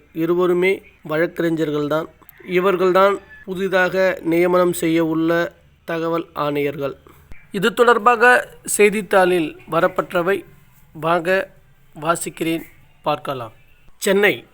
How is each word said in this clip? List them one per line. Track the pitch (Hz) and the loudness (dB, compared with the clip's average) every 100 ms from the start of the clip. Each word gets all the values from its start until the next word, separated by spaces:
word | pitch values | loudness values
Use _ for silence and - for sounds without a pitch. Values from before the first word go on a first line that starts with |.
| _ | _
இருவருமே | - 160 175 180 175 180 196 - _ - | -6 -2 0 2 2 0 -2 -6 _ -6
வழக்கறிஞர்கள்தான். | 156 170 - 170 165 156 147 147 151 160 - _ - - 180 | -2 -2 -2 -2 -2 -2 -2 -2 -2 -4 -12 _ -20 -4 0
இவர்கள்தான் | 185 185 185 180 196 196 - - | 0 2 2 4 4 2 -8 -18
புதிதாக | - 185 190 185 180 185 185 175 | -12 -6 -2 0 0 2 0 0
நியமனம் | 165 165 180 180 180 | 0 2 2 2 2
செய்ய | 175 170 165 | 0 0 0
உள்ள | 165 160 165 170 170 - _ _ | 0 0 0 0 -2 -8 _ _
தகவல் | - 165 165 165 - | -10 -6 -4 -4 -6
ஆணையர்கள். | - 147 147 143 143 139 135 - - - - - | -6 -4 -2 -4 -4 -8 -10 -18 -20 -20 -20 -12
இது | 202 202 | -4 -2
தொடர்பாக | 226 240 233 214 240 240 247 - - - - | 2 4 4 4 4 6 4 0 -12 -6 2
செய்தித்தாளில் | 208 202 180 202 185 180 156 - - | 2 2 0 2 4 2 -2 -8 -6
வரப்பட்டவை. | 160 175 185 156 180 170 196 - - - _ - | -2 0 -2 -4 -2 -2 -4 -6 -20 -20 _ -20
வாங்க, | 160 160 175 165 190 - - _ _ _ - | -8 -2 -2 0 -2 -4 -12 _ _ _ -8
வாசிக்கிறேன், | 156 170 - - 165 165 - - - _ | -4 -4 -4 -6 -4 -4 -8 -20 -20 _
பார்க்கலாம். | - 147 - 131 113 - - _ - - | -4 -4 -4 -8 -10 -16 -20 _ -20 -6
சென்னை | - 196 202 123 - | 0 2 2 0 -6